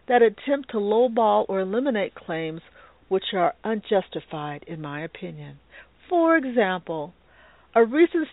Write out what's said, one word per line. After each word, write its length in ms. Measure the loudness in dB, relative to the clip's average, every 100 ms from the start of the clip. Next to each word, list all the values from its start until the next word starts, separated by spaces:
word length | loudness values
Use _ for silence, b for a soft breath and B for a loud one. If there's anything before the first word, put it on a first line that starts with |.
| 0
that 140 | 4
attempt 480 | 4 2 -2 -2 -2
to 80 | -4
lowball 640 | 0 2 2 4 4 4 2
or 120 | -2
eliminate 540 | -2 -2 0 -2 -4
claims 480 | -8 -8 -6 -6 -8 -16 B B B _
which 260 | -2 -2
are 200 | 0 0 -2
unjustified, 1000 | -4 -6 0 0 0 -8 -10 -10 -8 -10 -12
in 140 | -12
my 220 | -10 -10
opinion. 560 | -10 -12 -14 -14 -16 -18 _ B B _ -2
For 280 | 2 4 2
example, 760 | 2 0 0 -2 -6 -8 -8 -14 b b b b b
a 100 | 2
recent 440 | 2 4 2 2 -4